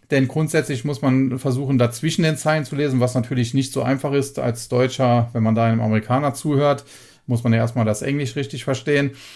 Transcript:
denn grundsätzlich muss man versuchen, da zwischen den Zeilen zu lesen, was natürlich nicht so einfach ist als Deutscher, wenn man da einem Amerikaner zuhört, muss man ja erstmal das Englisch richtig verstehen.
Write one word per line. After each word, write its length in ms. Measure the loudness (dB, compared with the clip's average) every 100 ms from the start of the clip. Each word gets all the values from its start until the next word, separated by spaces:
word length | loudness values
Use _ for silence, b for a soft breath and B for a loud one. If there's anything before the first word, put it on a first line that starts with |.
| -2
denn 160 | 0 2
grundsätzlich 580 | 0 0 0 0 -2 -4
muss 160 | -2
man 380 | 2 2 2 0
versuchen, 400 | -2 -2 2 2
da 100 | 2
zwischen 320 | 0 -2 0
den 160 | 0 0
Zeilen 280 | 0 0 -2
zu 100 | -2
lesen, 240 | 0 2
was 160 | 2 0
natürlich 400 | -2 -2 0 0
nicht 180 | -2
so 80 | -2
einfach 300 | -2 -2 0
ist 260 | 0 -2 -4
als 320 | -4 -4 -2
Deutscher, 600 | 0 0 2 2 2 2
wenn 80 | 0
man 140 | 2 2
da 100 | 2
einem 160 | 2
Amerikaner 540 | 2 0 0 0 0 -2
zuhört, 500 | 0 2 2 0 -6 B B B B
muss 140 | -2
man 80 | 2
ja 80 | 2
erstmal 240 | 2 0
das 200 | 0 0
Englisch 340 | -2 -2 -4 -6
richtig 260 | -8 -6
verstehen. 480 | -4 -4 0 0 0 -4 B